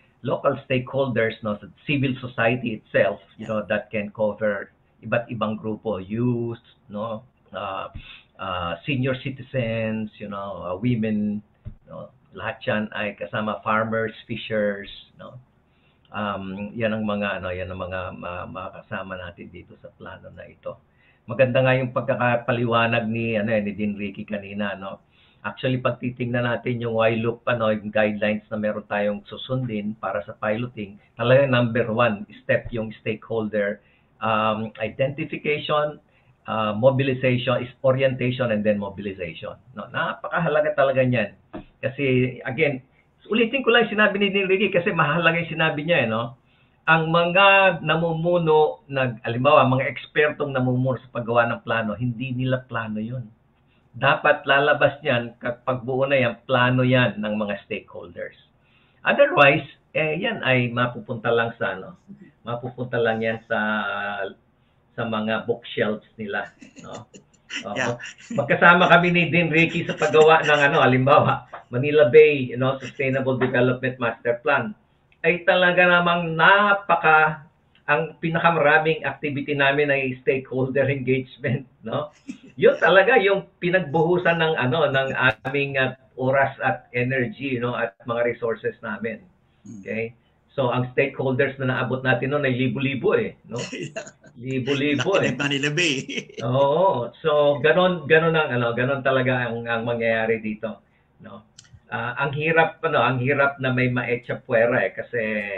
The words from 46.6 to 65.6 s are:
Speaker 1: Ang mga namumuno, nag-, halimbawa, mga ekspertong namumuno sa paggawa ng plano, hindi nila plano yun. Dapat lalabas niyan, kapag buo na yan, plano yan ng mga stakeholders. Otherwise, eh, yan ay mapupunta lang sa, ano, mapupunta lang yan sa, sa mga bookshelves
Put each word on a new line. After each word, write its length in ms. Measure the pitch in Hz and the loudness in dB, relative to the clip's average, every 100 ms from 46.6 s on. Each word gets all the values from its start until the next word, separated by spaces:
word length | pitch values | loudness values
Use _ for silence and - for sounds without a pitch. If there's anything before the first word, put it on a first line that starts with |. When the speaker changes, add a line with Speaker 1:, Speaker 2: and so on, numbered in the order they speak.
| _ _ - | _ _ 2
Speaker 1:
Ang 240 | 165 160 | 2 4
mga 680 | 170 170 175 196 196 190 160 | 2 2 4 6 6 6 2
namumuno, 1000 | 156 160 170 160 175 175 160 156 151 - - | 0 0 0 0 0 2 4 4 4 0 -6
nag-, 320 | 139 127 110 117 | -2 -2 -2 -6
halimbawa, 400 | 120 135 151 127 | 0 6 6 6
mga 240 | 131 135 | 2 -2
ekspertong 640 | 127 - 151 151 147 147 | -8 -4 0 0 0 -4
namumuno 440 | 135 127 127 127 123 | -2 0 0 0 -2
sa 120 | - | -6
paggawa 400 | 120 110 117 117 | -8 0 2 2
ng 120 | 110 113 | 0 -2
plano, 320 | 113 107 101 | -2 -2 -4
hindi 320 | 123 113 131 | -4 -4 -6
nila 320 | 123 131 127 - | -4 -2 -4 -4
plano 360 | 117 110 107 | -8 -6 -6
yun. 240 | 110 127 107 - _ _ _ _ _ | -8 -10 -12 -18 _ _ _ _ _
Dapat 560 | 117 139 151 151 147 139 | -2 0 2 2 2 2
lalabas 500 | 139 147 143 143 - | 2 4 2 2 0
niyan, 320 | 151 123 120 - | -2 -2 -2 -8
kapag 460 | 123 120 - 127 | -8 -6 -6 -6
buo 240 | 117 131 135 | -4 -2 2
na 80 | 139 | 2
yan, 180 | 123 110 - | 2 -2 -2
plano 340 | 127 123 127 | 2 4 4
yan 360 | 127 127 120 101 | 4 4 2 0
ng 160 | 107 107 | -4 -2
mga 220 | 104 101 - | -4 -6 -8
stakeholders. 680 | 101 - 101 90 - - - _ _ _ _ _ _ | -10 -10 -16 -16 -14 -14 -16 _ _ _ _ _ _
Otherwise, 600 | 156 233 285 339 139 156 - - _ | 0 4 4 6 6 4 0 -16 _
eh, 240 | 147 156 156 | -4 -2 -2
yan 240 | 233 214 | -4 -2
ay 300 | 131 127 120 | 0 2 0
mapupunta 560 | 120 123 120 107 117 120 | -2 -2 -4 -10 -6 0
lang 220 | 117 117 - | 0 0 -4
sa, 160 | 98 95 | -6 -6
ano, 220 | 95 90 - - 170 _ | -12 -18 -20 -20 -20 _
mapupunta 560 | 110 120 - - 123 120 | -10 -10 -10 -10 -6 -2
lang 240 | 117 110 | 0 0
yan 160 | 113 113 - | -2 -4 -4
sa, 120 | 110 107 107 101 101 101 101 95 - _ _ _ _ _ - | -4 -2 -2 -4 -6 -6 -6 -8 -12 _ _ _ _ _ -8
sa 60 | |
mga 400 | 113 110 107 110 113 | -4 -2 -2 -2 -2
bookshelves 640 | - | -6